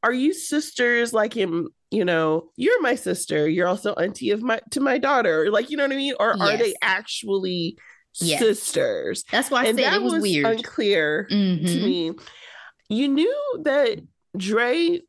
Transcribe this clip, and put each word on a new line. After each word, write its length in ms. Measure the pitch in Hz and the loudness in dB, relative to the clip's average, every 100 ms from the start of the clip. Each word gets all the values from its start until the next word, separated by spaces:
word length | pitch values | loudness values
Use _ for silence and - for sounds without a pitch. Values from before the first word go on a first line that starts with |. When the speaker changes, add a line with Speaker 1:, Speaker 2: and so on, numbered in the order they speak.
Speaker 1:
"Are 100 | 226 | 0
you 200 | 254 277 | 2 0
sisters 800 | 339 - 294 294 - 240 240 233 | -2 -2 -4 -4 -2 0 2 0
like 180 | 220 208 | 0 0
him? 360 | 226 190 165 165 _ _ | -2 -2 -2 -6 _ _
You 120 | 208 175 | -2 2
know, 440 | 165 160 160 165 - | 2 2 0 -4 -4
you're 260 | 269 494 | 0 2
my 140 | 294 277 | 2 -2
sister. 520 | - 180 - 151 151 | -2 -6 -2 0 0
You're 200 | 160 180 | 2 0
also 260 | 180 202 | 0 -2
auntie 380 | - 180 202 - | -2 -4 -2 -2
of 100 | 208 | -2
my, 180 | 240 226 - | 0 -4 -4
to 80 | - | -2
my 180 | 277 269 | 0 0
daughter." 520 | 277 277 214 156 160 | 2 2 2 2 2
Like, 180 | 220 247 | 0 -2
you 80 | 294 | -2
know 60 | |
what 100 | 277 | 0
I 20 | 269 | 0
mean? 200 | 277 262 | -2 0
Or 120 | 214 220 | 0 2
are 160 | 202 214 | 2 2
they 120 | 233 | 0
Speaker 2:
Yes. 60 | - | 0
Speaker 1:
actually 960 | - 190 214 - 214 196 190 180 165 - - - _ - | -2 -2 -4 -10 -2 -2 0 -2 -4 -6 -18 -20 _ -4
Speaker 2:
Yes. 200 | 170 151 | 0 4
Speaker 1:
sisters? 840 | 220 220 - - 120 95 69 - - | 4 2 -2 -2 0 -2 -4 -8 -2
Speaker 2:
That's 180 | - - | -2 0
why 120 | 262 | 0
I 40 | 247 | 2
Speaker 1:
And 100 | 240 | 2
Speaker 2:
said 80 | 403 | 2
Speaker 1:
that 0 | 403 | 2
Speaker 2:
it 40 | |
was 100 | 381 | 0
Speaker 1:
was 80 | 330 | 0
Speaker 2:
weird. 220 | 214 160 226 | 2 2 2
Speaker 1:
unclear 760 | 226 233 - 208 196 151 151 202 | 0 -4 -2 2 2 2 -2 -2
to 60 | 208 | 0
Speaker 2:
Mm-hmm. 500 | 196 175 170 170 208 | 2 2 0 0 0
Speaker 1:
me. 260 | 180 160 165 - - - - - _ _ | 0 -2 -6 -14 -20 -20 -20 -20 _ _
You 180 | 214 285 | -2 2
knew 520 | 277 349 571 571 466 | 2 2 0 -4 -2
that 360 | 302 277 262 - - _ _ - | 0 2 2 -2 -10 _ _ -8
Dre 680 | 190 220 240 320 339 349 | -2 0 2 2 0 0